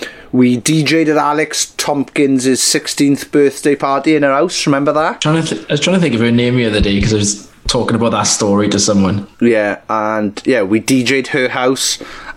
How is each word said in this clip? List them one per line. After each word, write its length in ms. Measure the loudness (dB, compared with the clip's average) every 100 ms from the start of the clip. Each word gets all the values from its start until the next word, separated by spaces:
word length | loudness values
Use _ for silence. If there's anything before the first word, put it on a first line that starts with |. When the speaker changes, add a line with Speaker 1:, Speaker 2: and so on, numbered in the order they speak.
| -16 -16 -2
Speaker 1:
we 260 | 2 4 2
D 260 | 0 0
J'd 260 | 2 2 2
at 80 | 2
Alex 560 | 0 0 -2 -4 -8 -6
Tompkins' 840 | -4 -4 -2 0 2 2 2 0
sixteenth 680 | 0 -2 -2 0 0 0 0
birthday 440 | 2 2 2 0 0
party 400 | 0 0 2 2
in 60 |
her 100 | 2
house. 360 | 2 0 -2 0
Remember 260 | 0 2
that? 280 | 0 0 -2
Speaker 2:
Trying 200 | 0 0
to 120 | -2 -6
th-, 100 | -4
I 40 |
was 60 | -2
trying 160 | 0 2
to 40 |
think 120 | 2
of 80 | 2
her 100 | 2
name 240 | 2 2 2
the 80 | 0
other 160 | 0
day 200 | 2 0
'cause 120 | 0
I 40 | 0
was 320 | 0 -4 -12 -10 -4
talking 280 | -2 0 0
about 160 | 0
that 120 | 0
story 460 | -2 0 0 2 2
to 100 | 0
someone. 480 | 0 2 0 -2 -6 0
Speaker 1:
Yeah, 380 | 2 2 0 -4 -4
and, 500 | -2 -2 -2 -4 -4 0
yeah, 160 | 0
we 180 | 2 0
D 240 | 2 0
J'd 240 | 2 -2 -2
her 220 | -2 -2
house, 480 | 0 0 0 -4 -6 -10 -16 -10